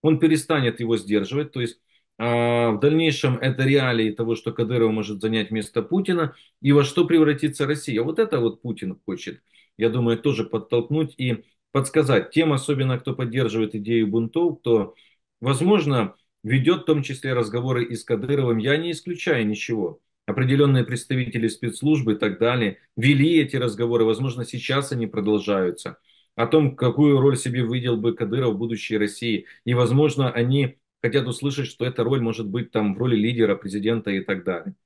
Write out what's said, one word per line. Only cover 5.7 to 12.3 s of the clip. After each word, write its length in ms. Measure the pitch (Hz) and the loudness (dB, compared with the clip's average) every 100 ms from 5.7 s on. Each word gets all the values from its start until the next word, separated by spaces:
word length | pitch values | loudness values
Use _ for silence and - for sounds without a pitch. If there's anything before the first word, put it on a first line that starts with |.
| - | -6
Путина, 520 | 107 185 190 175 151 - _ _ | -2 -2 0 0 -2 -6 _ _
и 100 | 139 | 4
во 120 | 143 | 4
что 220 | 139 - 165 | 4 0 4
превратится 600 | 165 151 143 151 131 139 | 6 4 2 -2 -2 -4
Россия. 360 | 147 - 113 | -4 -2 -2
Вот 160 | 131 160 | -2 0
это 200 | 220 135 | 0 2
вот 220 | 117 110 | 0 -2
Путин 380 | 123 107 92 90 - | -10 -8 -8 -10 -10
хочет, 360 | 90 - - _ _ _ - | -10 -10 -16 _ _ _ -2
я 120 | 113 | 0
думаю, 280 | 123 117 113 | 2 0 0
тоже 260 | 143 107 | 0 -2
подтолкнуть 680 | 107 113 - 120 117 151 156 - | -4 -6 -2 -2 0 -2 -2 -4
и 260 | 127 113 _ _ _ | -4 -4 _ _ _
подсказать 580 | 135 135 156 135 113 - | -2 0 0 4 2 2